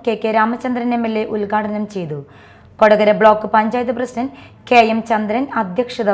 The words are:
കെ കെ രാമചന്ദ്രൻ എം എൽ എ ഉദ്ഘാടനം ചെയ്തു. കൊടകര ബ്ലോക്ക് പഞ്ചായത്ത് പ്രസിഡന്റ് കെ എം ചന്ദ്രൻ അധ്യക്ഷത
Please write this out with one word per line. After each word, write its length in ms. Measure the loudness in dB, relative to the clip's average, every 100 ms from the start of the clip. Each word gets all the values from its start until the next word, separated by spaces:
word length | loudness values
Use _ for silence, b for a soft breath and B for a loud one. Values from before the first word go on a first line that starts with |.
| -4
കെ 80 | -4
കെ 80 | 0 0
രാമചന്ദ്രൻ 520 | 0 -2 -4 -4 -2 -2
എം 80 | -2
എൽ 60 | -2
എ 20 | -4
ഉദ്ഘാടനം 500 | -4 -2 -2 -4 -6 -6
ചെയ്തു. 240 | -8 -8 -8 -12 b b b b 2
കൊടകര 320 | 4 4 4 4
ബ്ലോക്ക് 280 | 4 4 2
പഞ്ചായത്ത് 400 | 0 0 -2 -4 -4
പ്രസിഡന്റ് 340 | -6 -6 -8 B B -18 2
കെ 100 | 4 4
എം 80 | 2 -2
ചന്ദ്രൻ 340 | -2 0 -4 -4 -4
അധ്യക്ഷത 480 | -4 -4 -4 -2 -2